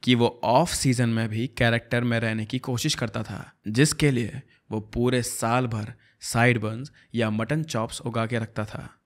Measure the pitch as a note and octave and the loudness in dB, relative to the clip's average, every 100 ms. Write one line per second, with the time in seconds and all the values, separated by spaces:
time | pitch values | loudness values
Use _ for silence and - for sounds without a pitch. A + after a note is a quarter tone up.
0 | - B2 A#2 - G#2+ B2 F3 - C#3 A#2+ | 4 4 2 0 2 2 2 0 0 2
1 | A#2 A2+ A2+ A2 B2+ - A#2+ A#2 - A#2+ | 0 0 -2 -4 -6 0 2 2 0 -2
2 | A#2+ A#2 A2+ A2 G#2+ B2+ B2 A#2+ D3+ - | 0 0 -2 -4 -4 -6 -4 -2 -2 -2
3 | A#2 A#2 A2+ F#2+ - _ - A2 D#3 - | -4 -6 -8 -10 -14 _ -4 4 4 6
4 | D3 B2 G#2+ B2+ - _ _ A2 G#2+ A#2+ | 2 2 -2 -8 -16 _ _ -8 -6 0
5 | B2 B2+ A#2 - A2+ B2 B2+ A2 G#2+ A#2+ | 2 2 2 -2 2 2 2 -2 -6 -12
6 | _ _ - A#2+ A#2+ A#2 G#2+ A2+ C#3 _ | _ _ -2 4 6 4 0 -6 -10 _
7 | _ A2+ A2 G#2+ A2+ D3+ D#3 A#2 A2+ - | _ -2 0 0 0 -2 -2 -4 -4 -6
8 | A#2+ A#2 A2+ A#2 A2+ - G#2 - - - | -6 -4 -2 -2 -4 -6 -6 -8 -14 -18